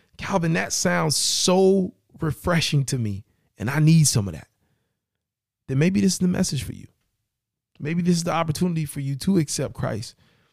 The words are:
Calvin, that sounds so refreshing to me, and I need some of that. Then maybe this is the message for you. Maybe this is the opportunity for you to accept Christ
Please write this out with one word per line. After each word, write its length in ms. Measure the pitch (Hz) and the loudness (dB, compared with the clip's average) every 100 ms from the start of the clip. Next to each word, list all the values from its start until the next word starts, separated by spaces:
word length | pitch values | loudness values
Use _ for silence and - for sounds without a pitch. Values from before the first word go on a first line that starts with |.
| _ - | _ -14
Calvin, 360 | - 190 165 | -4 -2 0
that 180 | 165 202 | 0 -2
sounds 440 | - 180 175 160 - | -2 0 0 0 0
so 800 | - - - 185 190 196 185 - _ - | -2 0 2 4 4 4 0 -6 _ -8
refreshing 640 | 160 - - 170 - 147 131 | -6 -4 0 0 2 0 0
to 120 | 131 | -2
me, 260 | 110 98 - _ _ - | -4 -6 -12 _ _ -8
and 120 | 107 | -4
I 80 | 143 | 2
need 280 | 156 165 143 | 6 6 6
some 220 | 120 98 | 2 -2
of 60 | |
that. 140 | 78 - _ _ _ _ _ _ _ _ _ _ _ - | -6 -16 _ _ _ _ _ _ _ _ _ _ _ -4
Then 100 | 135 | 0
maybe 220 | 170 196 | 2 2
this 140 | 196 | 2
is 40 | - | 2
the 100 | 180 | 0
message 340 | 185 190 139 | 0 -2 -4
for 100 | 95 | -6
you. 140 | - - _ _ _ _ _ _ _ _ - | -10 -16 _ _ _ _ _ _ _ _ -12
Maybe 240 | 147 170 | -6 -2
this 140 | 175 175 | 0 0
is 80 | |
the 80 | 165 | 0
opportunity 520 | 156 165 151 180 160 | -2 -2 -2 -2 -2
for 160 | 147 147 | -6 -6
you 160 | 139 139 | -6 -4
to 220 | - 190 | 0 2
accept 360 | 147 - 135 | 0 -2 -6
Christ 400 | - 117 110 - - _ _ _ | -6 -6 -6 -10 -16 _ _ _